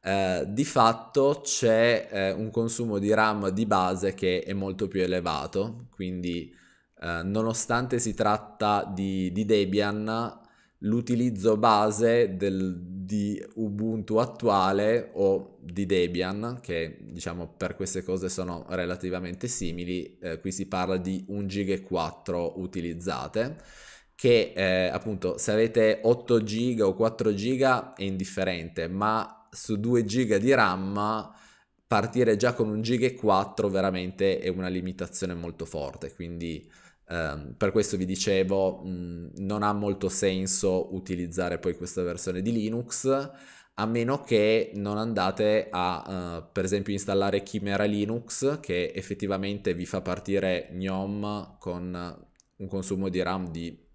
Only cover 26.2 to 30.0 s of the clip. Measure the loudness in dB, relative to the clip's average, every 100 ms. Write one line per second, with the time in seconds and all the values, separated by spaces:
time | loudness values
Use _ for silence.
26.2 | 4 2 4 0 0 4 2 4 0 2
27.2 | 0 2 0 2 4 2 0 -6 -4 -4
28.2 | -4 -2 -2 -2 -6 -6 -4 0 0 0
29.2 | -2 -10 _ -14 -4 -2 2 2